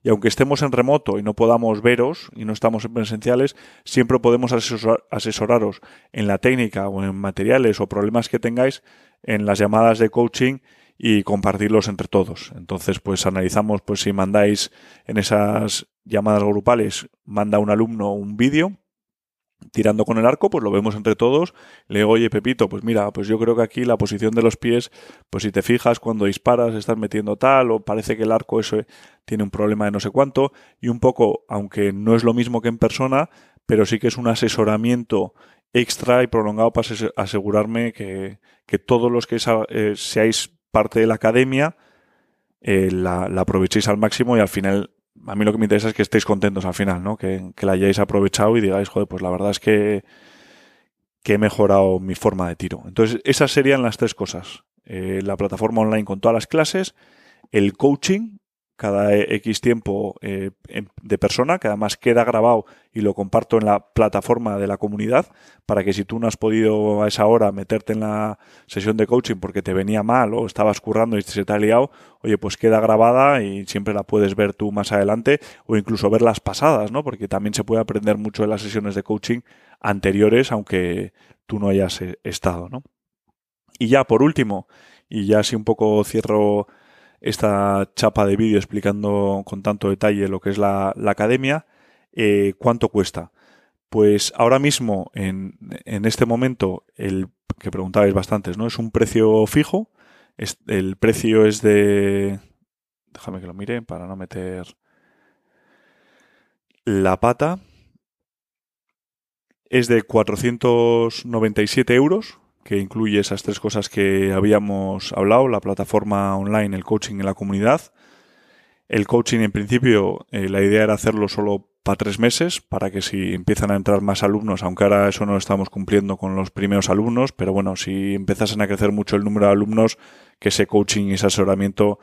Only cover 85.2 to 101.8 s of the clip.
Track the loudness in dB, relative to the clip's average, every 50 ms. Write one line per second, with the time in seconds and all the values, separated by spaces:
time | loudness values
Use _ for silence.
85.2 | 0 2 2 2 2 0 -2 -4 -2 -2 -2 0 2 2 2 2 0 0 -2 -4
86.2 | -2 0 0 2 2 2 0 0 -2 -6 _ _ _ _ _ _ _ _ _ _
87.2 | -8 -6 -4 -2 0 0 0 2 0 0 0 0 -2 -4 _ 0 0 0 2 2
88.2 | 0 2 2 2 2 2 2 0 0 -2 -6 -4 -2 -2 -2 -2 -2 -2 -2 0
89.2 | 0 -2 -2 -4 -6 -8 -12 -8 -4 -4 -4 -2 -2 -4 -2 0 0 0 0 0
90.2 | -2 -2 -4 -4 -6 -6 -2 0 0 0 0 0 -2 -4 -4 -4 -2 -2 0 0
91.2 | 0 0 0 0 0 -2 -4 -4 -6 _ _ _ _ _ _ _ _ _ -6 0
92.2 | 2 2 4 4 2 0 0 0 0 0 0 2 0 -2 0 0 0 -2 -2 -10
93.2 | -12 -14 _ _ _ _ _ _ _ _ _ _ _ _ 0 4 4 4 4 2
94.2 | 0 -2 -2 2 2 4 4 4 2 2 0 0 -2 -4 -4 -4 -6 -8 -8 -6
95.2 | -6 -6 -6 -6 -8 -12 -14 _ -18 -18 -18 -16 -12 -8 -6 -2 -2 0 0 2
96.2 | 0 0 2 0 0 -2 -2 -2 -2 -2 -4 -4 -10 _ _ -8 -6 -4 -4 -4
97.2 | -4 -6 _ _ _ -12 -12 -10 -10 -10 -8 -8 -6 -2 2 4 4 4 4 2
98.2 | 0 -2 -4 -4 -4 -4 -6 -6 -6 -6 -4 -6 -6 -2 0 0 0 2 2 4
99.2 | 4 4 6 4 4 2 2 0 0 0 -2 -4 -6 -6 _ _ _ _ _ _
100.2 | _ _ _ -10 -10 -10 -10 _ _ -4 -2 -2 -2 -2 -4 -2 0 0 2 2
101.2 | 2 2 4 6 6 4 4 2 4 4 6 6